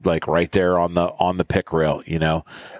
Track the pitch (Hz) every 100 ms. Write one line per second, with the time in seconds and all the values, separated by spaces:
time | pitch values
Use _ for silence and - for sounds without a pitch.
0 | 92 82 - 80 87 98 90 90 87 87
1 | 87 - 90 90 87 98 - 82 78 73
2 | - 80 80 80 - - - -